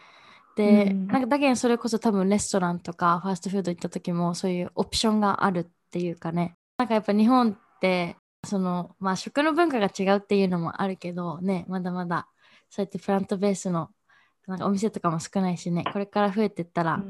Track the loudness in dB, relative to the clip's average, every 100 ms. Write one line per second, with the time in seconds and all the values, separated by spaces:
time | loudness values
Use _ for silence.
0 | -20 -20 -20 -20 _ 2 6 6 6 0
1 | 0 0 2 2 2 2 2 0 0 0
2 | 2 2 2 2 0 0 0 -2 -8 0
3 | 2 2 0 -4 -4 -4 -2 -4 -6 -6
4 | -4 -2 -2 -2 -2 -2 -4 -4 -4 0
5 | 0 2 2 2 0 0 -4 _ _ -6
6 | -6 -6 -4 -2 -4 -6 _ -4 0 0
7 | 2 2 4 4 4 -2 _ _ 0 0
8 | -2 -8 _ _ -6 -2 -2 -2 -6 -6
9 | -4 -4 -4 -2 0 2 2 2 -2 0
10 | 2 2 2 2 2 0 -4 -4 -4 -6
11 | -8 -6 -6 -4 -4 -4 -4 -6 -4 -4
12 | -4 -4 -6 _ _ _ _ -6 -6 -6
13 | -2 0 0 0 0 0 -2 -2 -4 _
14 | _ _ _ _ -12 -4 -2 0 -2 -2
15 | -2 -2 -4 -2 -2 -2 -2 -2 -2 -4
16 | -4 0 0 2 0 -2 -6 -2 -2 -2